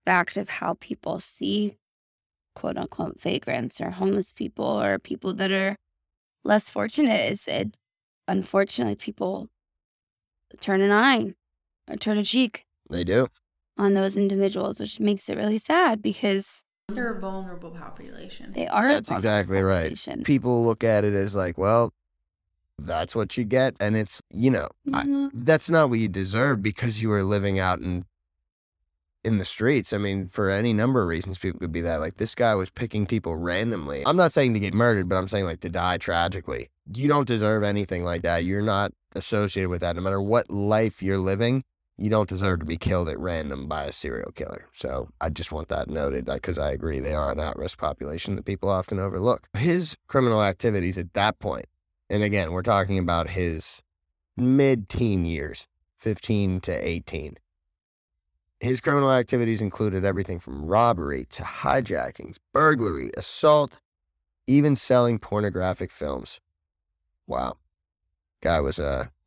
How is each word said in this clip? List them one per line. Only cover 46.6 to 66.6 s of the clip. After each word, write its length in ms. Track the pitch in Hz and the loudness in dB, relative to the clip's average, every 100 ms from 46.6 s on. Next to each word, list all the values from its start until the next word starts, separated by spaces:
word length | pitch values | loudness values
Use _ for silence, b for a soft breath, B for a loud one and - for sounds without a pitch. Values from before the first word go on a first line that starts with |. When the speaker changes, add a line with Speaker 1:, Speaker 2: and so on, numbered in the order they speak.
| 71 | -2
Speaker 2:
agree 300 | 67 80 69 | -2 -2 -4
they 140 | 69 | -2
are 180 | 76 69 | -2 -2
an 80 | 69 | -2
at-risk 380 | 78 - 80 - | -4 -6 -8 -4
population 580 | 76 - 71 82 - 98 | -4 -4 -8 -6 -6 -6
that 80 | |
people 240 | - 98 98 | -6 -4 0
often 320 | 95 - 98 | 0 0 -4
overlook. 480 | 98 92 110 120 _ 104 | -2 0 0 0 _ -2
His 400 | 151 175 165 - _ | 2 2 0 -8 _
criminal 360 | 135 127 110 | 2 4 4
activities 560 | 101 95 117 101 90 92 | 4 2 0 2 0 -2
at 160 | 85 | -4
that 260 | 101 104 - | 2 2 2
point, 260 | 92 62 - _ _ _ - | -4 -6 -8 _ _ _ -4
and 140 | 104 | 0
again, 300 | 104 101 82 | 2 2 0
we're 100 | 87 | -2
talking 360 | 95 101 95 95 | 2 2 2 0
about 320 | 87 85 82 | 2 0 0
his 520 | 92 87 80 - - _ _ _ _ _ - | -2 -2 -4 -8 -16 _ _ _ _ _ -2
mid-teen 880 | 123 135 139 127 98 - 120 95 | 2 4 6 4 0 -2 0 2
years, 420 | 82 78 71 - - _ _ _ | 0 -2 -6 -10 -18 _ _ _
fifteen 640 | 110 101 - 107 98 92 | -4 -4 0 0 2 -2
to 120 | 90 87 - | -4 -6 -4
eighteen. 520 | 85 - 80 76 - _ _ _ _ _ _ _ _ _ _ _ - | -4 -6 -10 -10 -14 _ _ _ _ _ _ _ _ _ _ _ -8
His 200 | 127 127 | -2 -2
criminal 320 | - 143 135 | 2 4 6
activities 480 | 131 117 127 117 113 | 4 4 0 2 0
included 420 | 104 - 107 92 | -2 -2 -2 0
everything 340 | 98 95 95 85 | 0 0 -4 -6
from 260 | - 69 | -8 -8
robbery 640 | 78 104 120 95 73 67 64 | 0 4 4 2 -2 -6 -8
to 120 | - | -12
hijackings, 960 | - - 135 135 - 82 64 - - - _ | -12 -6 0 0 0 -4 -4 -8 -16 -18 _
burglary, 560 | - 156 147 107 71 62 - | 2 4 4 0 -4 -6 -8
assault, 640 | - - 156 151 143 - _ _ _ _ _ _ - | -8 2 4 6 4 -6 _ _ _ _ _ _ 4
even 280 | 139 147 135 | 6 6 2
selling 420 | - 123 120 113 | 4 4 6 2
pornographic 720 | - 104 104 90 92 90 92 | -2 -2 0 0 -2 -2 -6
films. 500 | - 73 65 - - _ _ | -6 -6 -6 -8 -14 _ _